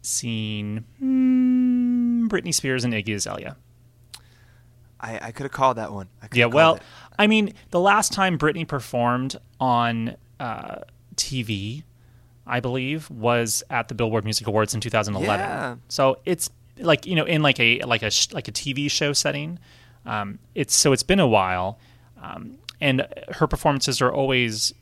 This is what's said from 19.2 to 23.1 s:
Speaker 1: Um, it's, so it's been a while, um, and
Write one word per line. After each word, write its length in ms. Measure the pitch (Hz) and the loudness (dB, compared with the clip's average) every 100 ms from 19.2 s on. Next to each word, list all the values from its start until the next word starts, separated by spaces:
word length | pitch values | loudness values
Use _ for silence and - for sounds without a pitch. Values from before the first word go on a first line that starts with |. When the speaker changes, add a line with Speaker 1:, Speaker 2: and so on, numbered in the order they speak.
| 143 143 151 175 - - - _ - | -2 -4 -8 -12 -16 -20 -20 _ -6
Speaker 1:
Um, 340 | 107 101 - _ | -6 -6 -10 _
it's, 200 | - 175 | -6 0
so 180 | - 151 | 2 4
it's 120 | 131 | 2
been 160 | - 196 | 2 2
a 80 | 143 | 4
while, 500 | 107 92 90 92 107 - - _ - | 4 2 0 -4 -6 -20 -20 _ -20
um, 380 | - - - 262 - - | -16 -16 -16 -18 -20 -2
and 260 | 143 131 - | 0 0 -2